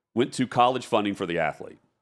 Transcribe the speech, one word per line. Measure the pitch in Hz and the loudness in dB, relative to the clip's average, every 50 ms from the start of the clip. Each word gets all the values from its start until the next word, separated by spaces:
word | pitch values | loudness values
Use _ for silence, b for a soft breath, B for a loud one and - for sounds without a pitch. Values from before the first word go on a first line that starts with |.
| _ _ - | _ _ -2
went | 113 131 147 - | -2 -2 0 -2
to | - 131 | -4 -4
college | - - 123 120 123 131 127 120 | 0 2 4 4 4 2 0 -2
funding | - 120 107 104 101 98 | 0 0 2 2 0 -2
for | - 101 | -4 -4
the | 87 85 82 | -2 0 0
athlete. | 80 76 73 - - - - - _ _ _ _ | 0 -2 -2 -6 -12 -18 -20 -20 _ _ _ _